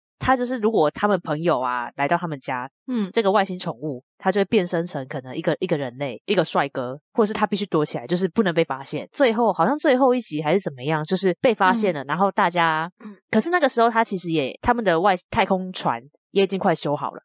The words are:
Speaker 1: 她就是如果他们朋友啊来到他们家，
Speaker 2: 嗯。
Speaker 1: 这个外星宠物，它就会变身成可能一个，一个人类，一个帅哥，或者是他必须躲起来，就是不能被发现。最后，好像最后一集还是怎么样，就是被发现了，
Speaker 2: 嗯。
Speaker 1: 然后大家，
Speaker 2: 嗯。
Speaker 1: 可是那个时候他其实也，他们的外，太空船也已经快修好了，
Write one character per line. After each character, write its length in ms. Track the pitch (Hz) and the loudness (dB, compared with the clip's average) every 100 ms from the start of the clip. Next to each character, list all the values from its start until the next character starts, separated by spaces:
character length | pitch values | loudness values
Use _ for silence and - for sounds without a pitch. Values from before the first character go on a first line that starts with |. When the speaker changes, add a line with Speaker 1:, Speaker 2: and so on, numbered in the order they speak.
| _ - | _ -6
Speaker 1:
她 140 | - | 0
就 100 | 262 | 2
是 140 | 247 254 | 2 0
如 140 | 214 | 0
果 180 | 220 151 | 4 2
他 160 | - 208 | 2 0
们 140 | 190 | 0
朋 200 | - 151 | 0 -2
友 180 | 170 131 | 0 0
啊 320 | 127 123 120 | 0 -4 -6
来 140 | - 143 | -4 0
到 80 | 170 | 0
他 100 | 170 | -2
们 140 | 143 | -8
家， 280 | - 127 131 _ - | -6 -6 -6 _ -8
Speaker 2:
嗯。 220 | 247 190 | -4 -2
Speaker 1:
这 100 | 233 | 0
个 80 | 202 | 2
外 140 | 208 | 2
星 160 | 190 180 | 0 -4
宠 160 | 175 123 | -8 -6
物， 260 | 151 123 - _ | -6 -8 -12 _
它 140 | 185 | -2
就 80 | 202 | 0
会 40 | |
变 220 | 196 220 175 | 2 2 2
身 180 | 170 175 | -2 -4
成 180 | 147 131 | -6 -8
可 140 | 147 | -10
能 160 | 127 127 | -8 -4
一 60 | |
个， 140 | 165 156 | -2 -2
一 80 | 180 | 0
个 100 | 156 | -2
人 180 | 131 127 | -4 -6
类， 240 | 139 117 | -8 -8
一 100 | - | -2
个 100 | 185 | 0
帅 240 | 160 185 143 | 0 0 -2
哥， 300 | 139 123 139 _ | -2 -6 -8 _
或 100 | - | 0
者 40 | 214 | 0
是 60 | |
他 120 | 214 214 | 2 0
必 80 | |
须 120 | 196 202 | 0 0
躲 200 | 160 151 | 0 0
起 120 | 143 | -4
来， 100 | 120 | -2
就 80 | 175 | -2
是 100 | 185 | 0
不 160 | 220 | 2
能 100 | 196 | 2
被 120 | 160 | 2
发 180 | 165 135 | 0 -2
现。 260 | 139 143 95 | -6 -8 -8
最 200 | - 262 | 0 2
后， 200 | 226 226 | 4 0
好 120 | 170 | 2
像 140 | 170 294 | 2 2
最 180 | 320 254 | 2 4
后 200 | 262 254 | 4 2
一 40 | |
集 220 | - 151 | -2 -4
还 120 | 151 | 0
是 60 | 190 | 0
怎 120 | 175 | 0
么 80 | 135 | -6
样， 220 | 131 156 | -2 -2
就 120 | 156 185 | 0 0
是 200 | 190 175 | 0 2
被 140 | 262 | 0
发 180 | 214 185 | 2 2
现 220 | 233 208 | 2 0
了， 80 | 156 | -2
Speaker 2:
嗯。 40 | 135 | -4
Speaker 1:
然 100 | 160 | 0
后 140 | 196 | 0
大 180 | 202 185 | 2 0
家， 400 | 175 165 156 170 _ | 2 0 0 -4 _
Speaker 2:
嗯。 180 | 214 196 - | -20 -18 -2
Speaker 1:
可 80 | 220 | 0
是 120 | 311 | 0
那 100 | 349 | 2
个 80 | 285 | 0
时 120 | 240 | 2
候 100 | 226 | 2
他 120 | 226 | 4
其 160 | 233 185 | 0 -2
实 140 | 170 | -2
也， 260 | 160 131 - | -2 -2 -4
他 140 | - | -2
们 100 | 240 | 0
的 160 | 202 165 | 2 2
外， 140 | 202 180 - | 4 2 -2
太 160 | 226 190 | -2 2
空 260 | 190 185 | 0 -2
船 300 | 185 170 120 139 _ _ | -6 -4 -4 -8 _ _
也 140 | - | 0
已 20 | 190 | 2
经 120 | 190 | 2
快 160 | 190 | 0
修 200 | 160 151 143 | 0 0 -4
好 140 | 135 | -4
了， 100 | - | -10